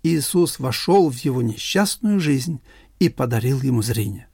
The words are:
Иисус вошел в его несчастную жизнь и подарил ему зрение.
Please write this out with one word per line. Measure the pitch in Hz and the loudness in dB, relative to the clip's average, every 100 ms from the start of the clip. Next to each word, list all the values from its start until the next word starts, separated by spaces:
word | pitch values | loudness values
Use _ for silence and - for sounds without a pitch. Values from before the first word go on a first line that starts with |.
Иисус | 165 165 135 175 175 - | 2 0 0 2 0 0
вошел | 131 117 - 196 165 | -4 -4 2 4 4
в | 123 | 0
его | 147 127 | -2 0
несчастную | 117 104 - 185 202 - 214 202 | -2 -4 -2 0 0 0 0 2
жизнь | 151 139 131 147 - - _ _ | 2 0 -2 -8 -10 -20 _ _
и | 175 | 0
подарил | - 127 117 120 135 | 0 -2 0 0 0
ему | 131 120 | 0 0
зрение. | 110 113 104 101 - | 0 -2 -4 -10 -16